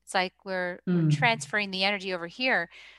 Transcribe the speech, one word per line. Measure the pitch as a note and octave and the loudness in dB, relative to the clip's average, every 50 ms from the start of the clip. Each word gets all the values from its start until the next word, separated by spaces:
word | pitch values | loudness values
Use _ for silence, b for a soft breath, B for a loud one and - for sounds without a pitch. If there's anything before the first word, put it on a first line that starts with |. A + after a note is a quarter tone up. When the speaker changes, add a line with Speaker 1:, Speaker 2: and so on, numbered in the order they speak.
| _ | _
Speaker 1:
It's | - - | -4 0
like | G3 F3+ F#3 - _ - | 0 0 0 -4 _ -8
we're, | G3 F#3+ F#3 F3+ F3+ F3 - - - F3+ | -6 -4 -2 -2 -4 -6 -6 -4 0 2
we're | F3 E3 | 2 4
Speaker 2:
Mm. | D#3 | 4
Speaker 1:
transferring | D3+ D3 B3+ A#3+ A3+ A3+ - - - G#3 G#3 G3 | 4 4 4 2 2 2 -2 -4 -2 -2 -2 -2
the | F#3+ F#3 F#3+ | -2 0 0
energy | G3 G#3 G3+ F#3 G3 F#3 | 0 0 0 -2 -4 -6
over | F3 E3 E3+ | -6 -6 -8
here. | E3+ - B3+ C4 A#3+ F#3 E3+ E3+ B B B B B | -8 -2 0 2 2 2 0 -2 B B B B B